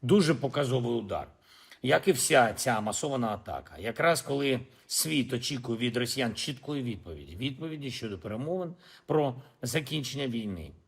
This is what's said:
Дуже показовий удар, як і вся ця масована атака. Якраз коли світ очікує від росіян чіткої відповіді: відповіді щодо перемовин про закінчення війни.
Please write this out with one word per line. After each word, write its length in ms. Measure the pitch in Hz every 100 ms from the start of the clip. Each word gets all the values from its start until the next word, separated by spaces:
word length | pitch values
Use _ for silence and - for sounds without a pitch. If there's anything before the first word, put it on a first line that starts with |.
Дуже 340 | 123 202 160 131
показовий 580 | 135 143 139 127 120
удар, 340 | 117 101 85 69 - _ - - -
як 260 | 123 151 -
і 40 |
вся 420 | 147 - 147 117
ця 280 | 104 - 113
масована 460 | 107 104 151 135 117
атака. 480 | 104 - 65 - -
Якраз 420 | 101 113 160 160
коли 380 | - 139 139 127 131 - _
світ 460 | - 160 156 123
очікує 440 | 123 - 139 123 113
від 200 | 120 117
росіян 380 | 120 - 117 101
чіткої 480 | - 131 - 147
відповіді: 520 | 123 101 - 78 71 85
відповіді 560 | 131 135 160 156 139
щодо 280 | 120 113 95
перемовин 540 | 101 107 143 185 175 170 - - -
про 300 | 156 143 127 - _
закінчення 680 | 120 160 143 156 127 139 139
війни. 440 | 117 107 90 73 -